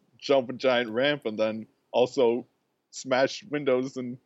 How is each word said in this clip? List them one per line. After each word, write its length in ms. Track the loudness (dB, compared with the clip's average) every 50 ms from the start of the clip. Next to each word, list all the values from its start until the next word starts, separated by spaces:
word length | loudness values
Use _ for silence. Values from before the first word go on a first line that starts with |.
| _ _ _
jump 320 | _ 0 2 2 2 2 0
a 40 | -4
giant 360 | -2 0 2 2 2 0 -2
ramp, 360 | -2 0 0 0 0 -2 -4
and 120 | -6 -2
then 300 | -2 -2 -2 -2 -6 -10 -14 _ _ _ _
also 540 | 2 2 2 2 2 2 2 2 2 0 -4 -10 _ _ _ _ _ _ _ _
smash 520 | -18 -14 -4 -2 2 2 2 0 -2 -6 -10 -8
windows 460 | -8 -2 0 2 2 2 0 -2 -6
and 200 | -8 -10 -10 -10 -12 _